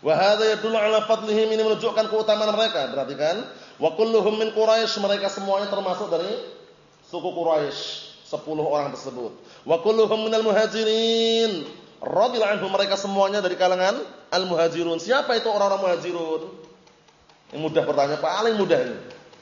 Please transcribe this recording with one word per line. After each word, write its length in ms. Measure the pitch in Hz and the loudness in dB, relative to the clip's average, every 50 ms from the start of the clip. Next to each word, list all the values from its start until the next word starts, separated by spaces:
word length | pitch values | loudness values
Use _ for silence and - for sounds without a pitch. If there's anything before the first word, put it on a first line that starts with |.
| - | 2
Wa 80 | 143 156 | 2 2
hadza 380 | 151 185 202 214 214 220 220 214 | 4 4 4 4 4 4 2 2
yadullu 240 | - - 226 226 | 0 0 0 0
'ala 320 | 226 208 214 220 214 208 214 | 2 2 4 2 2 2 2
fadlihim, 400 | 220 214 208 214 214 214 220 220 | 0 0 2 0 2 2 2 2
ini 160 | 220 220 220 | 2 0 2
menunjukkan 480 | 220 214 170 175 226 208 214 220 214 214 | 2 0 0 0 -2 0 0 0 0 0
keutamaan 420 | 220 214 214 214 208 214 214 208 | 0 2 2 2 2 2 0 2
mereka. 320 | 202 226 220 - 165 135 | 2 0 0 0 -2 -4
Perhatikan, 560 | 123 117 139 135 120 143 123 147 156 175 214 262 - - - - - - - 135 | -2 -2 -4 -4 -4 -4 -2 -2 -2 -2 -2 -6 -10 -14 -20 -20 -20 -10 -2 -2
wa 120 | 160 160 - | -2 2 2
kulluhum 400 | 220 226 226 220 185 208 214 214 | 0 2 4 2 2 2 0 0
min 160 | 220 220 214 | -2 -2 0
Quraisy, 480 | 214 220 220 220 226 226 208 - 214 202 | 2 4 4 4 4 2 0 -2 -2 0
mereka 240 | 196 202 202 196 | 0 0 0 -2
semuanya 400 | 196 - - 196 196 196 196 208 | -4 -4 -4 -2 -2 0 0 0
termasuk 400 | 202 202 190 190 185 175 - 214 | -2 -4 -4 -2 -2 -4 -4 -2
dari 320 | 185 170 160 175 196 220 254 - - - - - - - _ _ _ _ _ _ - | -2 -2 -2 -2 -2 -6 -8 -8 -12 -16 -20 -20 -20 -20 _ _ _ _ _ _ -12
suku 200 | - 175 147 180 170 | -12 -6 -6 -6 -4
Quraisy, 440 | 170 170 165 160 151 147 139 135 - - - - - - - - - - | -2 0 2 2 2 0 -2 -6 -8 -10 -10 -12 -12 -14 -18 -20 -20 -12
sepuluh 400 | - - 147 - 151 156 151 147 | -8 -8 -8 -6 -6 -4 -2 -2
orang 320 | 139 143 147 143 139 123 | 0 0 -2 -2 -4 -6
tersebut. 400 | 120 - 135 120 123 120 107 - - - - - - - | -10 -12 -12 -10 -8 -10 -10 -10 -14 -20 -20 -20 -18 -2
Wa 160 | 127 160 165 165 | 0 0 2 2
kulluhum 480 | 208 220 226 220 208 214 220 220 220 | 2 4 4 4 4 4 0 0 0
minal 160 | 220 220 220 | 0 2 2
muhajirin 1200 | 220 202 214 220 214 214 220 220 214 220 226 226 226 226 226 226 226 226 226 226 226 202 165 143 - - - - - - - | 4 4 4 2 2 0 0 0 2 2 2 2 2 2 2 2 2 2 2 2 0 0 -4 -6 -10 -14 -18 -20 -20 -16 -10
radhiyallahu 560 | - - - 175 214 254 240 233 220 202 208 196 185 | -8 -2 2 2 2 2 2 0 0 0 0 -2 -2
anhum, 80 | 190 | -2
mereka 240 | 196 196 202 196 196 | 0 0 0 0 0
semuanya 480 | 196 - 202 196 196 196 196 202 208 196 | -2 -2 -2 2 2 2 2 2 0 0
dari 160 | 180 180 180 | -2 0 2
kalangan 400 | 185 180 185 180 185 190 214 269 - - - - - - | 2 2 4 4 2 0 0 -2 -6 -10 -14 -20 -12 -4
al-muhajirun. 720 | - 180 190 185 175 160 165 170 165 165 170 170 165 165 165 | -2 -2 0 0 0 2 2 2 2 0 -2 -2 -2 -4 0
Siapa 320 | 196 247 277 - - 240 | 0 0 0 2 0 0
itu 160 | 226 208 226 | 0 0 0
orang-orang 320 | 208 208 196 202 196 190 196 185 | 0 2 2 2 2 2 2 0
muhajirun? 520 | 175 165 151 175 170 170 165 160 160 156 - 190 - - - - - - _ - _ _ _ _ _ _ _ _ - _ _ _ | 0 0 -2 -6 -4 -4 -4 -4 -4 -6 -6 -10 -16 -18 -20 -20 -20 -20 _ -20 _ _ _ _ _ _ _ _ -20 _ _ _
Ini 80 | - 143 | -12 -8
mudah 240 | 156 160 156 160 143 | -6 -2 0 0 0
pertanyaan, 400 | - 147 139 139 143 151 143 - | 0 0 0 0 0 0 -2 -2
paling 320 | 160 175 196 220 233 226 | -2 -2 0 0 0 2
mudah 240 | 208 196 170 165 139 | 0 2 2 2 0
ini. 200 | 123 123 110 101 - - - - - - - - | 0 -2 -6 -10 -12 -16 -20 -20 -20 -20 -20 -20